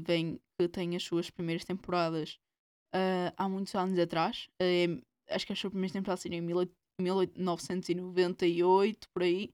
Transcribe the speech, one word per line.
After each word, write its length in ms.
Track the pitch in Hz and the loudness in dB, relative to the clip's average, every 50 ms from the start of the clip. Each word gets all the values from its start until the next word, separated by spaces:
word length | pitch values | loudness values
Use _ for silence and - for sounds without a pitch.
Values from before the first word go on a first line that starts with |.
| 160 | 0
vem, 340 | - 175 165 165 165 - - - _ _ - | 0 0 2 0 0 -4 -6 -12 _ _ 0
que 80 | 180 175 | 0 0
tem 260 | 175 196 180 175 175 | 0 -2 -4 -2 -2
as 80 | 180 - | -4 -4
suas 280 | - 175 170 170 - | -2 -2 -2 -2 -4
primeiras 340 | - - 170 165 165 170 - | -6 -6 -4 -4 -4 -4 -4
temporadas, 720 | - 185 190 - - 180 175 170 160 165 160 151 - - - _ _ _ _ _ _ _ _ _ _ - | -6 -8 -8 -4 -2 0 0 0 0 0 -2 -4 -6 -8 -14 _ _ _ _ _ _ _ _ _ _ -2
eh, 400 | 185 190 190 185 180 180 175 - | 0 0 2 0 0 0 -2 -2
há 140 | - 196 196 | -2 -2 -2
muitos 240 | 190 190 196 - - | 0 -2 -4 -2 -2
anos 240 | 202 180 190 190 175 | -2 0 2 2 2
atrás. 500 | 170 170 - 165 165 190 240 - - - _ - | 2 2 2 0 0 0 -2 -6 -10 -12 _ 0
Eh, 400 | 185 180 180 175 175 175 170 - - _ _ _ _ - | 2 2 4 4 4 2 0 -4 -8 _ _ _ _ -6
acho 180 | - 190 - - | -6 -6 -4 -4
que 60 | 202 | -6
as 60 | - | -6
suas 120 | - 196 | -6 -4
primeiras 220 | 185 190 185 185 - | -2 -2 -2 -2 -2
temporadas 280 | 196 190 208 185 185 | -4 -2 -2 -4 -4
saíram 160 | - - 170 170 | -4 -6 -6 -4
em 40 | |
mil 160 | 170 170 170 180 | -4 0 0 0
oito-, 180 | 180 180 - _ _ _ _ - | 0 0 -4 _ _ _ _ -4
mil 140 | 185 180 185 | -2 0 2
oito, 260 | 196 185 175 - - | 2 2 2 0 -2
novecentos 480 | 185 185 170 170 - - 180 185 180 - | -2 -2 -2 -2 -4 -4 -4 -4 -2 -2
e 60 | 175 | -2
noventa 500 | 175 180 185 180 180 180 175 185 - 185 | -2 -4 0 2 4 4 4 2 2 2
e 180 | 175 170 170 170 | 2 4 4 6
oito, 460 | 180 185 196 196 220 226 - - - | 6 6 6 6 4 0 -4 -12 -10
por 140 | _ 180 180 | _ 0 2
aí. 280 | 180 175 185 220 - | 2 2 0 -2 -6